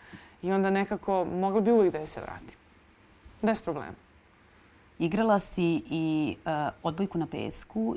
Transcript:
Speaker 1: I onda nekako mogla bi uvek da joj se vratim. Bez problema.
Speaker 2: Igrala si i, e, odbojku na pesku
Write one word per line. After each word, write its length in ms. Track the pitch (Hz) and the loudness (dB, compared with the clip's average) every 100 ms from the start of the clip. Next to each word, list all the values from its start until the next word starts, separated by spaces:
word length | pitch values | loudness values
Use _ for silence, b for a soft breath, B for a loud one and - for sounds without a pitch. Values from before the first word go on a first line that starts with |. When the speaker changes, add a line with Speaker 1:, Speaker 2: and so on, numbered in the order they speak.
| B B B B | B B B B
Speaker 1:
I 100 | 175 | 0
onda 180 | 196 190 | 2 2
nekako 540 | 196 196 202 - 190 | 2 0 -4 0 0
mogla 360 | 160 175 190 208 | 0 0 0 2
bi 120 | 208 | 4
uvek 200 | 233 185 | 6 6
da 60 | 151 | 2
joj 80 | 156 | -6
se 140 | - | -6
vratim. 380 | - - - - - - _ - - - - - | -8 -14 -16 -20 -20 -20 _ -20 -20 -20 -20 -2
Bez 180 | 214 214 | 0 0
problema. 320 | - 147 87 - _ - _ _ b b b b b - | -2 -6 -8 -14 _ -20 _ _ b b b b b -4
Speaker 2:
Igrala 400 | 160 208 226 202 | -2 2 4 4
si 440 | - - 170 165 - | 2 0 2 2 -2
i, 460 | 165 160 156 147 - 170 | -2 0 0 0 -2 -4
e, 40 | 151 147 - | -2 -4 -2
odbojku 360 | 170 165 196 170 | -4 -2 -2 -2
na 80 | 151 | -4
pesku 720 | - 107 - - 220 226 | -4 -6 -6 -6 -4 -4